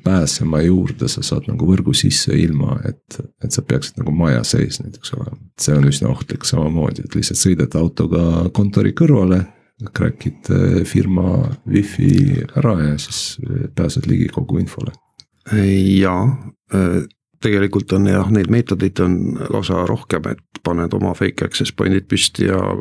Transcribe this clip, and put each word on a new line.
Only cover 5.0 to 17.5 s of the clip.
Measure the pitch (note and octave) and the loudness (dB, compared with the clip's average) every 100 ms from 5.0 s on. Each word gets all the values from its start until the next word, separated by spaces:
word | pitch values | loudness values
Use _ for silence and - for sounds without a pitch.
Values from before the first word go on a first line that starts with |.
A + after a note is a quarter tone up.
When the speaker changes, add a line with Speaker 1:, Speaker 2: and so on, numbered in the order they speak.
| - - | -12 -10
Speaker 1:
olema. | - - - - | -10 -12 -18 -6
See | - | 0
on | D2 C#2 | 4 4
üsna | C#2 - | 2 -2
ohtlik | C2 - - | -2 -6 -8
samamoodi, | - E2 D#2 D#2+ D2 C#2+ - | -4 -2 0 0 -2 -4 -6
et | - | -4
lihtsalt | - - | -4 0
sõidad | F#2+ F2 D#2 D#2+ | 2 2 2 0
autoga | E2 - E2 D#2+ E2+ E2 F2 | 0 0 0 2 2 2 0
kontori | - G2+ G2+ G2+ | 0 2 4 2
kõrvale, | G2 E3 C3 F#2 F#2 F#2 - _ - | 2 4 4 4 2 0 -8 _ -16
crack'id, | G#2+ - E2+ - F#2 - - | -10 -2 -2 -2 -8 -8 -2
äh, | F#2 F#2 F2+ | 0 2 2
firma | F2 G2+ F#2+ F#2 F2+ F2+ E2+ - | 0 0 2 0 0 0 -2 -4
Wi-Fi | G#2+ G2+ G2+ - F#2+ F#2 F#2 F2+ - | -2 0 0 0 2 4 2 0 -2
ära | - C#3+ F#2+ | 0 0 2
ja | D2+ D2 | 0 -2
siis, | - - - - | -6 -8 -10 -10
äh, | - - - | -6 -6 -6
pääsed | - E2+ - - | -2 -2 -2 0
ligi | F2 E2+ | 0 0
kogu | - - D#2+ | -2 -2 -2
infole. | - - - - _ _ - _ - | -2 -6 -10 -12 _ _ -20 _ -4
Speaker 2:
Jaa, | G#2 G2 G2 F#2+ F#2+ F#2+ F2+ A#2 B2+ F#2+ - - | 0 2 4 4 4 4 2 0 0 -6 -18 -4
äh, | G2 F2+ F2+ C#2+ _ _ _ | 0 2 0 -4 _ _ _
tegelikult | A2+ | 0